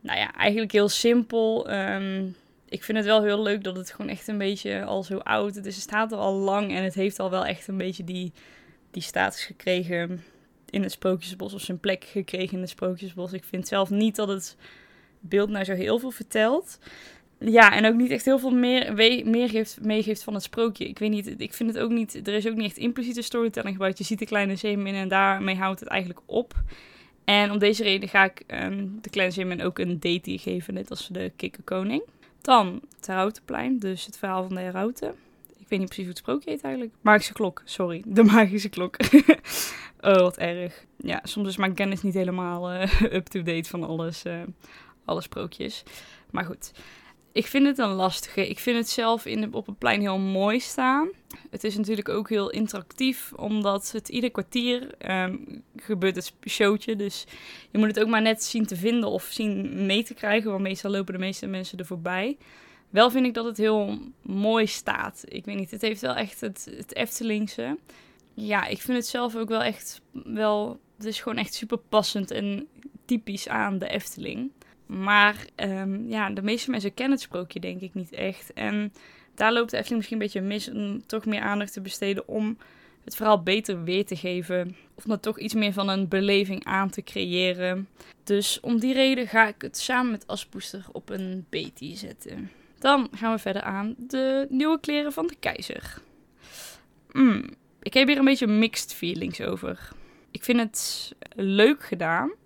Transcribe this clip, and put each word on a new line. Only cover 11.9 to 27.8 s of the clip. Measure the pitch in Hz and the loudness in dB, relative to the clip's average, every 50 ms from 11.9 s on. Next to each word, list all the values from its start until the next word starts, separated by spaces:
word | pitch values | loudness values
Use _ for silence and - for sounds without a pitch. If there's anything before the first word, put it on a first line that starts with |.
| 190 185 - | -2 -2 -4
gekregen | - - 202 190 - - 185 185 180 - | -8 -6 -6 -6 -4 -4 -6 -4 -4 -4
in | 185 | -6
het | 185 175 | -6 -8
Sprookjesbos. | - - - 185 185 175 196 190 170 180 175 175 185 | -8 -4 -4 -4 -4 -4 -8 -12 -10 -8 -8 -8 -8
Ik | 185 - | -10 -10
vind | - - 180 185 - | -8 -8 -6 -6 -2
zelf | - 196 196 190 | 2 2 2 2
niet | 202 202 214 220 208 | 2 2 4 2 2
dat | - 214 196 | 0 -2 -2
het | 196 190 175 - - _ - - - - - _ _ _ _ _ _ _ | -2 -4 -6 -10 -14 _ -20 -20 -20 -20 -20 _ _ _ _ _ _ _
beeld | - 165 190 202 202 208 | -10 0 2 2 2 2
nou | 214 202 190 | 0 -2 -2
zo | 185 196 | -2 -2
heel | 180 190 208 220 240 | -2 0 2 2 0
veel | 247 262 | 0 -4
vertelt. | 233 - 214 _ - 214 214 226 254 330 381 - - - _ - - - - - - - _ _ _ _ | -8 -10 -12 _ 2 2 4 4 4 2 0 -4 -14 -20 _ -20 -20 -20 -20 -20 -20 -20 _ _ _ _
Ja, | - 226 220 226 226 202 - | 0 6 10 12 12 12 10
en | 208 214 | 8 6
ook | 220 226 | 6 6
niet | 233 247 247 | 6 4 2
echt | 269 233 - | 2 0 4
heel | 262 262 269 | 4 4 4
veel | 247 269 | 4 4
meer | 254 247 247 247 254 254 - - 214 | 4 4 4 4 4 2 2 0 4
we-, | 202 220 226 247 247 - | 8 8 8 8 6 2
meer | 220 226 233 247 240 | 2 2 4 2 2
geeft, | 214 220 220 208 - - 214 | 2 0 -2 -2 -6 -6 -2
meegeeft | 214 214 214 214 208 214 202 - | 0 2 2 2 0 -2 -4 -4
van | - 208 | -6 -6
het | 196 - | -6 -6
sprookje. | - - - 226 233 202 - - - | -6 0 0 0 0 0 -2 -8 -8
Ik | 202 - | -4 -2
weet | 214 214 | 0 0
niet, | 214 208 196 208 - - | 0 0 -2 -6 -8 -8
ik | 220 214 - | -8 -10 -4
vind | - 240 226 220 | -2 -2 -2 0
het | - | 0
ook | - 233 | 0 0
niet, | 233 233 226 214 - - 202 | 0 0 -2 -2 -6 -10 -6
er | - 202 | -2 -2
is | 214 202 | 0 0
ook | 226 226 | 0 -2
niet | 220 220 | 0 -2
echt | 208 - | -4 -4
impliciete | - - 240 233 - 240 240 240 240 233 | -2 -2 -2 -2 -2 -4 -4 -4 -4 -6
storytelling | - - 240 233 226 214 233 220 202 196 | -2 0 0 0 0 0 -2 -6 -4 -4
gebruikt. | 190 196 190 190 - | -2 0 -2 -2 -2
Je | 196 | -4
ziet | - 226 196 | -4 -4 -4
de | 220 | -4
Kleine | - 220 208 202 196 196 | -2 0 0 0 0 -2
Zeemermin | 185 - 214 208 202 202 196 196 | -2 -2 -2 -2 -2 -2 -2 -4
en | 196 190 190 | -4 -2 0
daarmee | 190 190 196 196 196 190 196 190 190 | 2 4 4 4 4 2 0 -2 -2
houdt | 185 190 190 190 - | 0 0 -2 -2 -4
het | - - | -6 -4
eigenlijk | - 196 185 180 175 - _ | -2 -2 -2 -2 -10 -12 _
op. | _ - 226 247 - - - - - - - - - - - - _ _ _ _ - | _ -2 -2 -2 0 -2 -2 -2 -2 -4 -10 -18 -20 -20 -20 -20 _ _ _ _ 4
En | 208 208 208 202 | 4 4 4 4
om | 202 208 | 2 4
deze | 196 208 214 208 | 4 4 4 4